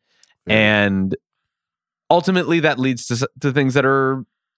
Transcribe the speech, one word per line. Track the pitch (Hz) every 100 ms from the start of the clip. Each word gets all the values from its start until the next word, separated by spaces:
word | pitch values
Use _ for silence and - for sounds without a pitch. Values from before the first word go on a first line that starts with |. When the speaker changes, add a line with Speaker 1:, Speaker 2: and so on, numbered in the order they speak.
| _ _ _ _ -
Speaker 1:
Yeah. | 107 107 107
Speaker 2:
And | 101 98 95 98 _ _ _ _ _ _ _ _ -
ultimately | 170 190 185 143 170
that | 151 127
leads | 131 123 -
to |
s-, | 117 123 -
to | 143
things | 135 135
that | 135 135
are | 135 135 135 - _ _